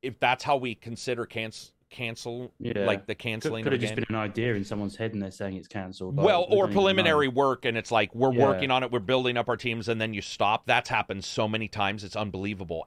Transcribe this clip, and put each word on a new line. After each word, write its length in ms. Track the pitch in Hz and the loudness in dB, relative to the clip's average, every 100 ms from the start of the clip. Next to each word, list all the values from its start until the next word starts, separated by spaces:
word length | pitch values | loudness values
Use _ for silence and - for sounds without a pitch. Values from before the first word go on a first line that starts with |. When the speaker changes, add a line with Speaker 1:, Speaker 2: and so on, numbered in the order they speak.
Speaker 1:
if 160 | 131 117 | -8 0
that's 240 | 127 127 | 2 2
how 140 | - 143 | 2 0
we 180 | 123 | 0
consider 500 | 110 117 113 - 120 | -8 -10 -10 -4 -4
canc-, 460 | 113 113 110 - - _ _ | -4 -6 -8 -10 -18 _ _
cancel, 640 | - 120 113 123 120 123 _ | -10 -8 -8 -10 -10 -10 _
Speaker 2:
Yeah. 260 | 120 107 | -6 0
Speaker 1:
like, 220 | 98 101 - | 2 0 -2
the 80 | |
Speaker 2:
Could, 40 | 104 | -6
Speaker 1:
canceling 420 | 117 110 156 113 | -4 -4 -4 -2
Speaker 2:
could 120 | 113 | -2
Speaker 1:
of 60 | 131 | 0
Speaker 2:
have 40 | |
Speaker 1:
a 20 | 120 | 0
Speaker 2:
just 80 | 110 | -2
Speaker 1:
game. 80 | 113 | -4
Speaker 2:
been 80 | 110 | -2
an 40 | |
idea 340 | 104 101 120 107 | -2 -2 0 0
and 100 | 98 | -2
someone's 300 | 107 101 - | -4 -6 -4
head 160 | 110 | -6
and 100 | 104 | -4
they're 80 | 98 | -6
saying 240 | - 101 95 | -6 -8 -8
it's 120 | 82 | -10
cancelled. 480 | 107 92 92 92 143 | -10 -10 -8 -6 2
Like, 100 | 180 | 4
Speaker 1:
Well, 220 | 180 180 | 4 4
Speaker 2:
we 60 | 208 | 4
Speaker 1:
or 60 | |
Speaker 2:
don't 60 | 190 | 4
even 40 | |
know. 60 | 196 | 4
Speaker 1:
preliminary 480 | 196 190 175 151 139 | 4 4 4 4 2
work, 360 | 123 139 127 | 4 2 2
and 120 | 127 113 | 0 -2
it's 140 | - | 0
like, 200 | 113 104 | 2 2
"We're 200 | 113 131 | 2 4
Speaker 2:
Yeah. 80 | 123 | 6
Speaker 1:
working 280 | 135 - 135 | 6 4 2
on 100 | 131 | 2
it, 80 | 127 | 2
we're 80 | 123 | -2
building 380 | 95 131 127 123 | 2 2 2 0
up 120 | 110 | 0
our 80 | 117 | -2
teams," 320 | 123 113 110 | -2 -4 -2
and 120 | 113 | -2
then 120 | 110 | -2
you 80 | 107 | -4
stop. 460 | - - 101 113 - | -6 0 2 2 2
That's 240 | 120 - | 2 2
happened 340 | 117 104 98 | -2 -2 -6
so 220 | 90 - 110 | -6 0 0
many 220 | 110 107 | 0 -4
times, 340 | 107 101 104 | -2 -2 -2
it's 140 | 98 104 | -6 -4
unbelievable. 680 | 104 95 101 101 92 82 | -4 -4 -4 -6 -6 -6